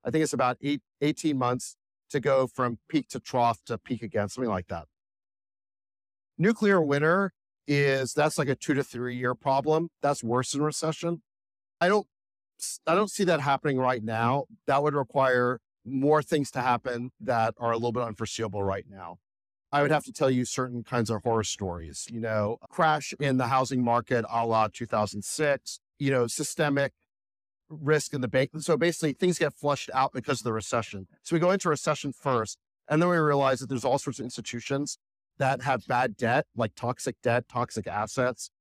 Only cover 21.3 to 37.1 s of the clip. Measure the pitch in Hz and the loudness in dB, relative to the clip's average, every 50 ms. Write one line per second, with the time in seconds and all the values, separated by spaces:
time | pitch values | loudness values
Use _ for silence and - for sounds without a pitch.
21.3 | 113 113 104 - - - 101 92 87 87 82 78 - - - - 113 117 113 113 | 0 0 0 -2 -4 -4 -4 -6 -4 -6 -10 -12 -12 -14 -14 -10 -10 -6 -4 -2
22.3 | 110 107 104 104 117 - - - - - 175 156 156 156 143 - - - 143 139 | 0 0 0 -2 -4 -6 -10 -12 -2 2 2 2 2 0 -2 -8 -8 -4 -2 0
23.3 | 131 127 127 120 135 131 131 120 139 127 123 120 117 120 117 - 127 120 113 101 | 2 2 0 2 2 0 0 0 0 0 2 2 2 0 0 0 0 0 0 0
24.3 | 113 117 117 117 113 110 110 107 - - 120 - - 107 107 98 - 101 98 - | -2 -2 0 2 2 2 2 2 -2 -8 -8 -2 0 0 0 0 -4 -8 -8 -8
25.3 | - - 156 147 139 127 _ - - - _ _ _ _ 147 139 135 127 120 117 | -4 -2 0 0 0 -2 _ -12 -16 -16 _ _ _ _ 0 2 2 2 2 0
26.3 | - - 151 - - - 160 147 139 139 139 135 _ _ _ _ _ _ _ _ | 0 -6 -6 -6 -2 -2 0 0 2 0 0 -2 _ _ _ _ _ _ _ _
27.3 | _ _ _ _ _ _ _ _ 156 156 151 139 156 151 - - - 139 127 117 | _ _ _ _ _ _ _ _ -16 -6 0 2 2 2 2 -2 -4 -4 -4 0
28.3 | - 131 135 135 - 160 147 - 165 135 123 170 160 - - 151 135 _ - 180 | 2 2 2 2 -2 -8 0 0 2 2 2 0 0 0 -2 -2 0 _ 2 0
29.3 | 170 - 170 147 - - - 143 143 - - - 127 131 131 131 - 131 113 - | 2 2 0 -2 -2 -2 0 0 0 0 -4 -4 0 2 2 2 0 -6 -2 -2
30.3 | 139 117 110 120 110 110 104 - - 120 107 - - 98 92 _ _ _ _ - | -4 -2 -2 -2 -4 -4 -4 -2 -2 -2 -2 -2 -10 -12 -14 _ _ _ _ -2
31.3 | 165 165 160 175 190 202 - 185 151 - - 165 151 - - 143 127 - - 143 | 0 2 4 4 2 2 2 0 -2 0 0 -2 -4 -2 -4 -8 -10 -4 -2 0
32.3 | 131 117 110 - - _ _ _ _ _ _ - 147 156 175 180 180 170 156 151 | 0 0 0 -2 -8 _ _ _ _ _ _ -2 2 2 4 4 4 4 4 4
33.3 | 143 139 139 135 135 123 135 117 135 123 107 131 127 139 - - 127 - 110 123 | 4 4 4 2 2 0 -2 -4 -6 -2 0 0 0 0 0 -4 -8 -8 -10 -10
34.3 | - - 107 - - 117 - - 139 139 147 135 - _ _ _ _ _ _ _ | -10 -10 -12 -8 -10 -10 -6 -4 -4 -4 -4 -6 -10 _ _ _ _ _ _ _
35.3 | _ _ 139 131 135 123 117 135 131 120 - - 131 123 127 127 104 - 123 113 | _ _ 0 0 0 -2 0 -2 -2 -2 -2 -2 0 0 0 0 -2 -2 0 2
36.3 | 123 143 - _ _ 113 117 104 - - - 120 120 - - 135 | 2 2 0 _ _ -4 -4 -4 -4 -6 -4 -4 -4 -4 -4 -8